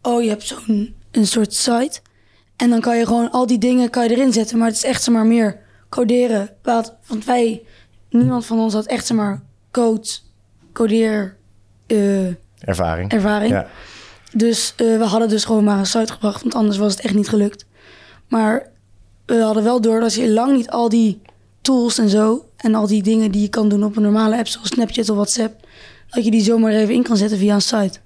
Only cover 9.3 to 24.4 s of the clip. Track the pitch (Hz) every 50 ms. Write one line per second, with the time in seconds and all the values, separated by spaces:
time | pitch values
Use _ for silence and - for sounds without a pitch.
9.3 | 196 - - - _ _ _ _ - 247 233 226 220 214 214 - - - _ -
10.3 | _ _ _ _ _ _ _ _ - - 233 214 214 226 226 220 214 214 196 190
11.3 | - _ _ _ _ _ _ _ _ _ _ _ 226 208 202 202 196 196 190 180
12.3 | 175 - - _ _ _ - - 95 85 90 82 80 85 90 104 - 220 190 208
13.3 | 208 208 208 226 - - - - - - - - - - - - - - _ -
14.3 | - 220 226 233 226 220 - - - - 233 226 226 220 226 208 190 226 233 220
15.3 | 220 208 - - 226 214 208 208 208 196 196 196 - 233 220 220 - - - 208
16.3 | 196 - - 240 - 247 214 208 202 190 214 208 196 - - 220 196 208 202 -
17.3 | 220 214 202 208 - - - _ _ _ - - - - - - - - _ _
18.3 | - 226 220 214 220 269 - - _ _ _ _ - _ - _ _ _ _ -
19.3 | 240 233 226 214 214 220 208 233 247 254 214 226 220 226 226 226 208 214 254 226
20.3 | 214 220 240 269 277 254 233 - - 240 233 233 214 233 226 214 185 - - -
21.3 | _ _ _ _ _ _ _ - 269 247 240 233 220 - 226 202 196 214 214 220
22.3 | 226 285 - _ _ - - 226 214 214 214 196 214 214 185 208 226 220 220 214
23.3 | 190 208 208 202 - 220 214 208 202 202 208 214 208 220 208 208 208 220 220 214
24.3 | 220 240